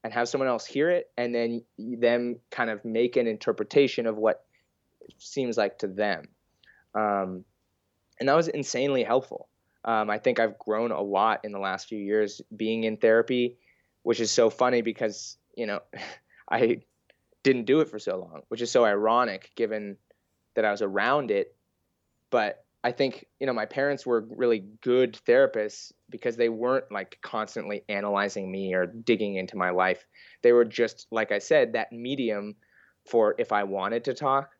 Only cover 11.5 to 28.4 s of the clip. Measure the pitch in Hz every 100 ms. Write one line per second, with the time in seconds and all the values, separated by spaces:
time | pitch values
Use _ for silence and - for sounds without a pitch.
11.5 | 101 95 95 - 110 101 107 104 - -
12.5 | 107 110 113 113 107 113 113 113 127 120
13.5 | 120 _ _ _ _ - 117 110 - 113
14.5 | - 127 123 113 110 113 98 - - _
15.5 | - 110 101 - - - - _ _ -
16.5 | 113 117 117 _ _ _ _ _ _ 135
17.5 | 127 113 147 160 107 - 92 87 78 -
18.5 | 117 117 127 113 101 110 117 120 95 -
19.5 | - 113 107 101 98 _ _ _ _ _
20.5 | - 110 101 101 98 110 147 123 101 -
21.5 | _ _ _ _ _ _ _ _ 123 107
22.5 | - _ _ 123 123 135 - - _ 135
23.5 | 117 107 - 139 139 131 117 110 120 120
24.5 | 110 98 110 123 123 123 107 - 123 135
25.5 | 117 107 - - _ _ 107 123 113 117
26.5 | 113 123 131 131 104 95 - - 110 107
27.5 | - 95 104 - 101 101 101 101 104